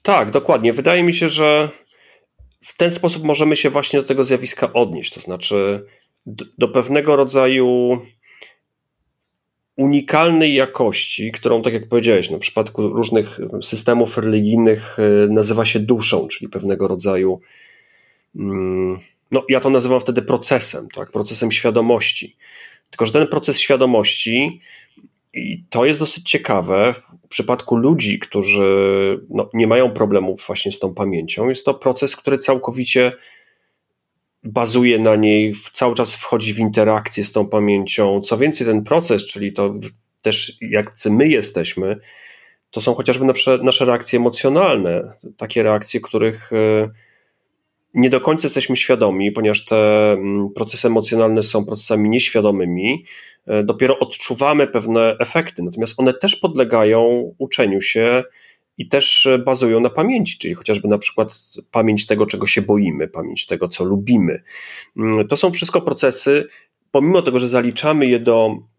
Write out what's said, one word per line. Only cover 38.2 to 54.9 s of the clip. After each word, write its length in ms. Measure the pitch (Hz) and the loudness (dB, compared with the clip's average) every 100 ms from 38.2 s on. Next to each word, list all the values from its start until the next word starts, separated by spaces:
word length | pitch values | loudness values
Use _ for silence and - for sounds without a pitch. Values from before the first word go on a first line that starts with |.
Co 160 | 98 113 | -2 0
więcej, 300 | 147 151 117 | 0 0 0
ten 160 | 107 | 0
proces, 420 | 107 156 170 104 98 | 2 0 2 0 0
czyli 280 | 101 101 | -4 -4
to 160 | 98 101 | -2 -4
w-, 200 | 104 - _ _ _ | -4 -14 _ _ _
też 360 | 110 107 - - | -4 -2 -6 -10
jacy 500 | 113 104 104 - 107 | -4 -2 -2 -4 0
my 160 | 107 151 | 4 4
jesteśmy, 720 | 131 101 87 82 - 95 107 - - - - _ _ _ | 2 0 -4 -4 -4 -6 -6 -12 -20 -20 -20 _ _ _
to 100 | 117 | -4
są 140 | 123 120 | -2 0
chociażby 300 | 120 127 135 | -2 0 2
nasze, 340 | 127 - 127 | 2 2 2
nasze 220 | 127 - 127 | 2 2 2
reakcje 340 | 120 - 120 | 0 0 0
emocjonalne, 920 | 120 117 135 151 196 113 90 87 87 - - - | 0 0 0 2 2 0 0 -4 -6 -16 -20 -14
takie 260 | 110 120 | -6 0
reakcje, 380 | 107 107 - 120 | 0 0 -2 -8
których, 520 | - 110 113 110 - | -4 -2 -2 -2 -6
e, 360 | 113 110 107 107 110 _ _ _ _ _ _ _ _ _ | 0 2 0 -2 -8 _ _ _ _ _ _ _ _ _
nie 160 | 123 127 | 2 2
do 120 | 127 | 2
końca 240 | 156 160 151 | 0 0 -2
jesteśmy 300 | 139 - 127 | -2 -2 -2
świadomi, 560 | - 123 110 95 101 | 0 2 2 2 -2
ponieważ 340 | 107 107 104 - | 0 0 0 0
te, 460 | 110 107 107 107 | 2 4 4 4
mm, 380 | 98 98 101 101 101 | 2 -2 -4 -4 -6
procesy 320 | 107 - 120 | -6 -2 2
emocjonalne 560 | 113 110 117 110 110 | 0 0 2 2 2
są 220 | 104 110 104 | 0 -2 -4
procesami 440 | 107 - 107 104 | -6 -2 0 2
nieświadomymi, 960 | 117 - 117 104 101 90 87 101 147 - - - _ - | 2 0 2 2 0 -2 -2 -2 -4 -8 -20 -20 _ -4
e, 160 | 107 | -2
dopiero 360 | 107 110 127 135 | -2 0 2 2
odczuwamy 680 | - - - 123 139 147 139 | -2 -4 -6 0 2 2 2
pewne 500 | 117 107 | 0 0